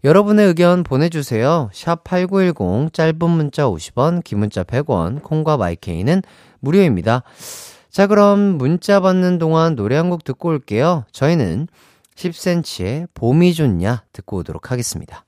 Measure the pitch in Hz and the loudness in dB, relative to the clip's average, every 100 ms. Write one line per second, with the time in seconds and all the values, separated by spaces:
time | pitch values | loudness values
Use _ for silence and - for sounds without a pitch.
0 | 139 175 208 208 208 170 175 180 160 131 | 4 4 4 4 4 4 4 2 0 0
1 | 165 165 139 110 123 170 117 - - 170 | 0 -2 -4 -2 0 0 -2 -8 -4 -4
2 | - 185 180 196 185 160 92 101 156 - | -2 -2 0 0 0 0 -2 -2 -2 0
3 | 160 160 170 170 147 - 139 82 - - | -2 0 0 0 -2 0 -2 -2 -6 -2
4 | 143 175 - 104 104 - 90 120 147 104 | 0 0 -4 -4 -2 -4 -4 -4 -2 -2
5 | 82 135 - 156 156 151 90 87 - 85 | -2 -6 -6 -4 -2 0 -2 -4 -8 -4
6 | 104 185 - _ _ _ 120 180 185 98 | 0 -2 -2 _ _ _ 0 2 2 2
7 | 95 123 - - - - - - _ - | 0 -2 -4 -20 -20 -18 -20 -20 _ 0
8 | 196 208 202 202 202 170 127 175 - 202 | 2 6 4 4 2 0 0 -2 2 2
9 | 190 185 180 180 160 160 165 147 101 143 | 4 2 2 0 2 2 2 0 0 0
10 | 175 175 - 131 170 151 - 107 151 170 | 0 -4 -8 -8 -4 -4 -2 0 0 0
11 | 113 - 139 170 104 87 165 _ _ _ | -6 -2 0 2 0 -2 -6 _ _ _
12 | _ _ 180 170 190 170 156 - 92 139 | _ _ -10 -6 -2 -2 -4 -6 -6 -6
13 | 175 - 113 147 175 165 147 87 95 120 | -10 -4 2 4 4 4 0 0 -2 -4
14 | _ - - 98 82 76 - 123 120 80 | _ -20 -10 -8 -8 -12 -8 -6 -6 -10
15 | 80 - | -14 -20